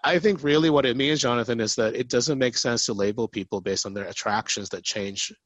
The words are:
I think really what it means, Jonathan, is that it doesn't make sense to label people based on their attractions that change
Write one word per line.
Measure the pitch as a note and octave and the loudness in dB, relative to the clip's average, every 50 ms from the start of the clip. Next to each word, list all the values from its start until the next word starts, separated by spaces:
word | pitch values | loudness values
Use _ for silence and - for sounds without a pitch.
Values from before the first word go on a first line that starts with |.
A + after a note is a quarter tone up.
| - | 0
I | D3 F3 F3 | 2 2 4
think | E3 G#3+ G3 D3 C#3 | 4 2 2 2 2
really | D3 D3 D#3 D#3+ D#3+ | 4 4 4 6 6
what | D3+ C#3+ C3+ | 4 4 4
it | B2+ A#2 | 4 2
means, | C3 C3+ C#3+ D#3 C#3+ | 2 2 2 2 2
Jonathan, | C#3 B2 A#2+ A#2+ A2 A2+ A#2+ A2+ | 2 2 2 2 0 0 0 0
is | A2 G#2+ - | 0 -2 0
that | - A2+ A2 A2+ | 0 0 0 0
it | - B2+ B2 | -2 -2 0
doesn't | - A#2+ A#2+ D3+ D3 | 0 0 2 2 0
make | C3 C3 B2 A#2 | 0 0 0 0
sense | - - C3 A#2+ A2+ - | -2 -2 0 0 0 -2
to | - A2+ | -2 0
label | G2 G2 G#2 G#2+ A#2+ A2+ G#2+ | 0 0 0 0 -2 -4 -4
people | - G#2+ F#2+ - - G2 | -4 -6 -6 -4 -6 -4
based | F2+ G2+ F#2+ F#2 - | -2 -2 -2 -2 -4
on | G#2 G2 | -6 -6
their | G2+ G2 | -8 -8
attractions | F2+ G2+ - - A2 G#2 A2 A2 - - G#2+ G2+ - | -8 -8 -6 -4 -2 -2 -2 -2 -2 -4 -6 -6 -8
that | - F2+ F2+ | -8 -8 -6
change | - - G#2+ G2 G2 G2 F#2+ - - - _ _ | -6 -4 -4 -4 -4 -4 -6 -6 -6 -8 _ _